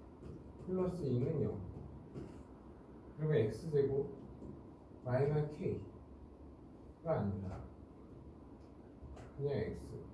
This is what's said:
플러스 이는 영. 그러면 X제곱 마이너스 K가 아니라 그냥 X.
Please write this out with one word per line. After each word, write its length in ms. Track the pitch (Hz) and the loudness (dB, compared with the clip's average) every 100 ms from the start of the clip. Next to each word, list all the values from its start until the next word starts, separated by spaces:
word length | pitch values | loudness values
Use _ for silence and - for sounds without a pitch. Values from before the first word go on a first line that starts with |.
| - - - - - - 180 | -14 -12 -10 -10 -12 -8 0
플러스 360 | 185 185 - | 4 4 2
이는 380 | 139 120 160 - | 2 4 4 4
영. 160 | 101 - - - - - - - - - - - - - - - - - | 4 2 -4 -6 -8 -10 -10 -10 -10 -10 -14 -14 -16 -16 -16 -14 -12 0
그러면 220 | 151 117 | 6 8
X제곱 760 | 110 - 165 147 135 135 - - - - - - - - - - - | 6 4 4 6 8 6 2 -2 -10 -10 -10 -10 -12 -16 -16 -6 2
마이너스 500 | 127 143 151 147 - | 6 6 6 4 2
K가 240 | - - - - - - - - - - - - - - 165 120 | 0 0 -2 -10 -14 -14 -14 -14 -14 -14 -14 -14 -14 -2 4 6
아니라 460 | 101 98 92 92 - - - - - - - - - - - - - - - - - - | 6 2 0 -4 -6 -12 -14 -16 -14 -14 -14 -14 -14 -16 -16 -16 -16 -14 -12 -10 -10 -2
그냥 160 | 143 104 | 2 4
X. 300 | 90 - - - - | 2 0 -6 -8 -8